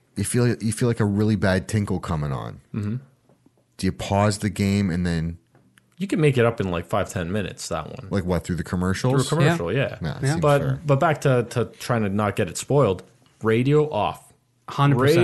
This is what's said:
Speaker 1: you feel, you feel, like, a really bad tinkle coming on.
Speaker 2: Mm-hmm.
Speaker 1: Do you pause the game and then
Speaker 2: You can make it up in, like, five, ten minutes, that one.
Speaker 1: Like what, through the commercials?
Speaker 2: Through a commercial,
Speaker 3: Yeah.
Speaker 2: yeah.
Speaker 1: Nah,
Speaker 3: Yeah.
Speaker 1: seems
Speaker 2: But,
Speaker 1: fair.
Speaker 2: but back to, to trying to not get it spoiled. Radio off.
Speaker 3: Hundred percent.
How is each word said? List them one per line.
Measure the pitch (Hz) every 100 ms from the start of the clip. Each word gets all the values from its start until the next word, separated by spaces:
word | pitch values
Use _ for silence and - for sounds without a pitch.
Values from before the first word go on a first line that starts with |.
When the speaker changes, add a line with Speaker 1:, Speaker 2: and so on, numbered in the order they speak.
| _ -
Speaker 1:
you |
feel, | 104 123 120
you | 110 110
feel, | - 120
like, | 113
a | 107
really | 101 107 104
bad | 98 92 -
tinkle | 107 101 92
coming | - 80 73
on. | 64 57 - _
Speaker 2:
Mm-hmm. | - 104 123 - _ _ _ _ _ _ -
Speaker 1:
Do | 95
you |
pause | - - 98 107 101
the | 107
game | 87 101 101 98
and | 85 90
then | 82 82 82 _ _ _ _ _ _
Speaker 2:
You | 196
can | 233
make | 151 131
it | 117
up | 113
in, | 98
like, | 85 87
five, | 107 90
ten | 98 85
minutes, | 104 90 - -
that | 82 78
one. | - 92
Speaker 1:
Like | 101 90
what, | 87
through | - 82
the |
commercials? | 80 90 92 92 127 135 123
Speaker 2:
Through | 147
a |
commercial, | 143 170 85
Speaker 3:
Yeah. | 123 120 -
Speaker 2:
yeah. | 85
Speaker 1:
Nah, | 143
Speaker 3:
Yeah. | 131
Speaker 1:
seems | 165
Speaker 2:
But, | 165 143
Speaker 1:
fair. | 139 131 143
Speaker 2:
but | 135
back | 170 147
to, | 143 127 110
to | 123 110 -
trying | - 117
to | 104
not | 101 104 98
get | 92
it | 80
spoiled. | - 139 139 147 - _ _ _
Radio | 107 113 131 151 151
off. | 104 90 - - _ _ _ -
Speaker 3:
Hundred | - 143 123
percent. | 139 170